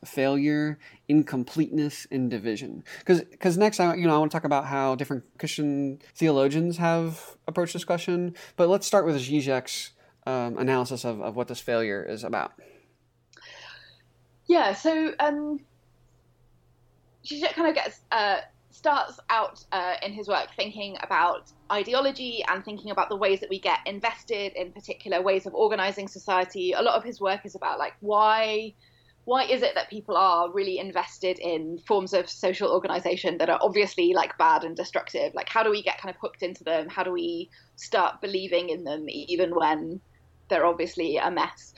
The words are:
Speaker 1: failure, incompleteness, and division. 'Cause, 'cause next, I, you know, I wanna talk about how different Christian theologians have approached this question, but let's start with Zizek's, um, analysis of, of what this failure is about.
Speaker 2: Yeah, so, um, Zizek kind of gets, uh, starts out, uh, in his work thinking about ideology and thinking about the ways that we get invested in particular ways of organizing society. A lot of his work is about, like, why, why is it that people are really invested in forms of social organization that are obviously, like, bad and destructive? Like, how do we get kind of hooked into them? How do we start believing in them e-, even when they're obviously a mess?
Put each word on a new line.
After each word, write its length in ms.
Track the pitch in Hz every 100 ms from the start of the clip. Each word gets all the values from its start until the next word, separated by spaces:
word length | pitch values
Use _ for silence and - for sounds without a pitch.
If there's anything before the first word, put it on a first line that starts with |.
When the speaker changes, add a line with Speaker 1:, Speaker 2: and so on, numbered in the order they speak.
Speaker 1:
failure, 760 | - - 135 139 147 151 151 151 - - -
incompleteness, 1000 | 151 147 131 123 160 151 151 147 - -
and 200 | 135 123
division. 540 | 113 113 104 - 82 - -
'Cause, 180 | - 175 - -
'cause 160 | 185 170
next, 240 | 214 214
I, 140 | 175
you 120 | 175 170
know, 80 |
I 40 | 151
wanna 120 | 156
talk 140 | 160
about 220 | 147 143 143
how 280 | 139 135
different 300 | 131 139 131 - -
Christian 640 | 156 - 147 139 139 139 -
theologians 600 | - 165 139 139 156 170 165
have 600 | 170 165 165 160 - - -
approached 240 | 170 170
this 120 | 202
question, 500 | - 175 180 175 175 - - -
but 120 | 175
let's 180 | 196 -
start 200 | 202 165
with 100 | 143
Zizek's, 760 | 127 151 135 127 127 - - _ _ _ 127
um, 320 | 131 120 113
analysis 460 | 127 131 123 123
of, 160 | 123 107
of 140 | 113
what 140 | 110 120
this 120 | 120
failure 420 | - 117 110 101
is 220 | - 107
about. 280 | 98 101 - - - - _ _ _ _ _ - - - - - - _ _ _ _ _ -
Speaker 2:
Yeah, 280 | 339 208
so, 400 | 196 320 320 311 -
um, 420 | 294 294 302 294 _ _ _ _ _ _ _ _ _ _ _ _ _ _ _ _
Zizek 300 | - 294 320
kind 140 | - 330
of 60 |
gets, 260 | - - - -
uh, 280 | 220 208 190 - _ _
starts 480 | - 311 277 - - -
out, 340 | 226 196 - -
uh, 220 | 190 180 -
in 100 | 202
his 160 | 208 202
work 200 | 175 -
thinking 440 | - 208 214 202 185
about 500 | - 175 175 - - _ -
ideology 720 | 208 196 254 277 262 254 139 -
and 160 | 190
thinking 280 | 208 208 208
about 180 | 196 180
the 80 | 202
ways 240 | 202 190
that 80 | -
we 100 | 190
get 200 | 190 160 -
invested 680 | 202 226 - - 208 196
in 180 | - 180
particular 500 | 208 - - 208 180
ways 240 | 190 190 190
of 80 |
organizing 540 | - 214 208 190 196 196
society. 640 | 185 - 185 185 202 180
A 100 | -
lot 120 | 247
of 100 | 220
his 140 | 233 -
work 280 | 196 202 202
is 80 |
about, 240 | 190 160 147
like, 160 | 147 -
why, 760 | 208 208 214 220 220 214 220 - _ _ _ _
why 200 | - 254
is 180 | 240 247
it 120 | 214 180
that 120 | -
people 300 | 214 202 180
are 340 | 190 170 175
really 260 | 196 190 180
invested 600 | 196 185 - - 185 185
in 400 | 175 160 156 170 -
forms 260 | 202 190
of 160 | 185 180
social 420 | - 185 185 202
organization 680 | 180 180 175 - 180 185 170
that 100 | 170
are 100 | 165
obviously, 500 | - 208 196 - 175
like, 240 | 180 - -
bad 280 | 160 156
and 120 | 165 160
destructive? 580 | 180 - - 120 147
Like, 140 | 175 -
how 140 | 226
do 80 | 220
we 120 | 208
get 160 | 185 -
kind 160 | 190
of 60 | -
hooked 220 | - -
into 220 | 175 185
them? 260 | 160 160 156
How 140 | 196
do 80 | 185
we 360 | 180 170 170 180 - _ -
start 440 | - 208 175 -
believing 480 | 175 190 190 170 175
in 160 | 180
them 240 | 151 151 151
e-, 160 | 147 143
even 260 | 175 175
when 460 | 170 151 156 160 190 _ _ _ _ -
they're 180 | 180 170
obviously 500 | 170 - - 160 147
a 140 | 180
mess? 420 | 170 147 - -